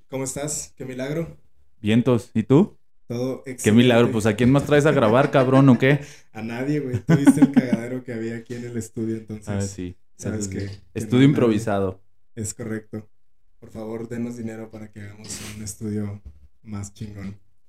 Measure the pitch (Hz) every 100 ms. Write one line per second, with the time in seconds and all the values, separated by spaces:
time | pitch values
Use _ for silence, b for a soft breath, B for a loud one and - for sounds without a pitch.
0 | - 135 131 143 151 - - - 123 127
1 | 135 156 160 - - - - - 101 113
2 | 123 117 - 113 - 139 214 - _ -
3 | - 117 127 127 131 127 - 110 123 117
4 | 117 110 110 101 120 139 139 147 151 139
5 | 107 120 143 143 127 131 139 117 131 143
6 | B B B 110 113 117 139 151 131 120
7 | - 147 139 156 143 - 127 113 120 127
8 | 127 113 113 117 117 120 120 117 107 -
9 | 110 110 110 107 - 98 98 98 90 -
10 | - - 101 107 98 95 98 - - 110
11 | 113 123 139 147 120 104 110 98 95 -
12 | - - - 117 104 - 110 107 - 107
13 | - - - - - - 113 110 110 113
14 | 113 117 120 120 113 113 110 107 107 107
15 | 101 104 107 - 107 107 104 - 107 107
16 | 104 101 - - - - 110 104 101 -
17 | 107 104 95 104 - -